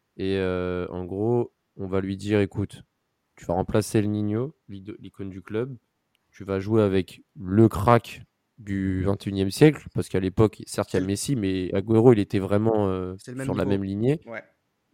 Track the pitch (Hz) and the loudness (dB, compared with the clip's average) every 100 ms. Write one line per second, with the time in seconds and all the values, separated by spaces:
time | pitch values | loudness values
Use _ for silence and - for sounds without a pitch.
0 | _ - 95 95 92 90 90 90 90 90 | _ -8 -4 -2 -2 -2 -4 -4 -6 -8
1 | 90 95 110 120 117 _ _ - 95 95 | -8 -4 0 0 -2 _ _ -12 -4 -4
2 | 95 98 101 104 98 - 98 - - _ | -4 -6 0 2 2 -2 -8 -8 -20 _
3 | _ _ _ - - 87 92 110 104 113 | _ _ _ -16 -4 -4 0 -2 0 0
4 | 104 104 104 107 135 - - 98 95 - | 0 -2 -2 -4 -6 -10 -20 -18 -16 -18
5 | 98 - 98 92 - 104 131 123 _ _ | -18 -14 -14 -14 -8 -8 -6 -10 _ _
6 | _ _ _ - 98 95 95 113 101 95 | _ _ _ -16 -6 -4 0 4 4 2
7 | 92 - _ - 92 101 113 - 101 117 | -2 -10 _ -12 0 6 6 6 4 4
8 | - - - _ _ _ 101 98 95 95 | 2 -20 -20 _ _ _ -8 -4 -2 -2
9 | 92 98 104 98 98 - 151 143 - - | -2 -2 -4 -4 -2 4 4 4 -8 -8
10 | 87 92 95 90 107 - - - 101 98 | -4 -2 -2 2 0 0 -12 -8 -2 -2
11 | 92 98 - 135 95 92 90 98 104 113 | -2 -4 -2 -2 -2 -2 -2 -2 2 6
12 | 123 107 98 104 92 101 110 110 98 95 | 8 8 4 0 0 2 2 2 0 -2
13 | 92 95 - 127 135 101 92 98 98 101 | -6 -10 -14 -10 -4 -2 0 -2 -2 -2
14 | 120 156 113 110 - _ _ _ _ | -2 -2 -6 -16 -16 _ _ _ _